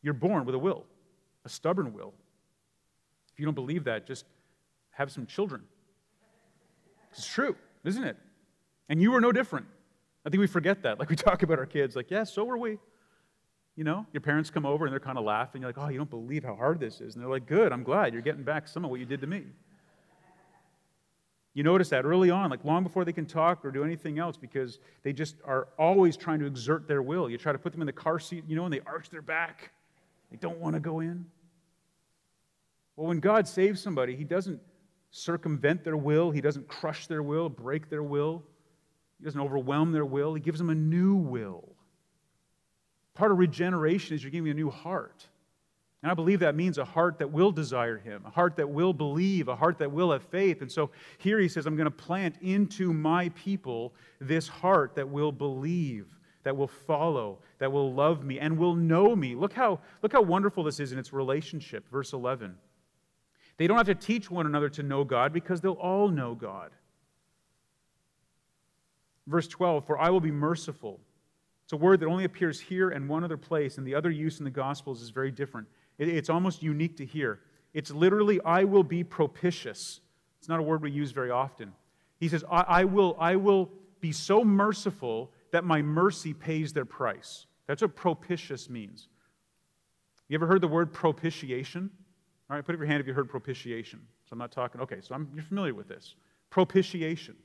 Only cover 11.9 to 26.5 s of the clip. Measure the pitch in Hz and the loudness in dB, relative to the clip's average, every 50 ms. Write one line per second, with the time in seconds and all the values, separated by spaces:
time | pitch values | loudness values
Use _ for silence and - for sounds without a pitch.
11.9 | - 131 120 - 180 208 226 - - 202 214 240 254 233 240 226 214 202 _ _ | 0 -6 -6 -4 -2 -4 -4 -4 -4 -4 -2 -2 -2 -4 -4 -4 -6 -8 _ _
12.9 | _ _ _ _ _ _ _ _ _ _ _ _ _ _ _ _ _ - 156 151 | _ _ _ _ _ _ _ _ _ _ _ _ _ _ _ _ _ -4 -2 -2
13.9 | 160 196 220 - - 147 - 151 147 156 156 151 - 165 147 139 143 151 160 139 | -2 -2 -4 -8 -10 -6 0 2 2 2 0 0 -2 -2 0 0 0 0 0 -2
14.9 | 135 139 - 131 131 127 110 107 104 107 123 131 - 135 131 127 120 139 143 147 | -2 -4 -6 -6 -6 -2 0 0 0 0 -2 -4 -8 -10 -10 -10 -8 -6 -6 -6
15.9 | 135 127 151 143 - 117 113 120 143 151 - 127 104 98 120 143 165 170 135 110 | -4 -4 -6 -8 -8 -12 -10 -6 -6 -6 -6 -6 -6 0 2 2 2 2 -2 -6
16.9 | - - 117 113 110 117 120 127 135 135 123 - 147 196 226 175 127 123 123 123 | -8 -12 -16 -14 -14 -10 -6 -4 -4 -4 -2 0 4 4 4 4 2 -2 -2 0
17.9 | 143 202 208 131 113 117 120 147 151 143 135 131 151 156 147 - - 165 180 147 | 2 2 2 0 -2 -2 -4 -4 -4 -4 -4 -4 -4 -4 -6 -8 -10 -8 -6 -6
18.9 | 127 127 127 120 139 139 135 143 180 196 143 131 127 _ _ _ _ _ _ _ | -6 -8 -6 -8 -8 -6 -6 -6 -6 -8 -8 -12 -18 _ _ _ _ _ _ _
19.9 | _ _ _ _ _ _ _ _ _ _ _ _ _ _ _ _ _ _ _ _ | _ _ _ _ _ _ _ _ _ _ _ _ _ _ _ _ _ _ _ _
20.9 | _ _ _ _ _ _ _ _ _ _ _ _ _ 139 143 156 175 190 180 - | _ _ _ _ _ _ _ _ _ _ _ _ _ 0 4 6 6 6 4 4
21.9 | 147 131 127 143 170 180 190 180 175 190 196 165 - - - 147 156 175 190 175 | 2 0 2 4 4 6 6 6 4 4 0 -2 -4 -4 -2 0 0 0 0 0
22.9 | - 190 180 170 165 170 156 147 - 165 160 170 180 165 - 139 127 135 143 156 | -2 -2 -2 -2 -2 -4 -6 -4 0 2 2 2 2 0 -4 -6 -4 -2 -2 -2
23.9 | 170 156 - 160 147 151 170 170 147 - 135 120 - 139 131 123 117 - _ - | -4 -6 -6 -6 -6 -4 -4 -6 -6 -10 -16 -8 -6 -6 -6 -6 -10 -16 _ -20
24.9 | _ _ _ 139 143 127 156 151 - - - - 135 131 131 - _ - 156 165 | _ _ _ -6 -4 -4 -6 -8 -8 -14 -6 -2 -2 -2 -2 -4 _ 2 4 6
25.9 | 190 196 185 170 151 - - 165 156 151 147 139 | 8 8 6 6 6 2 -4 -2 -2 -2 -2 -2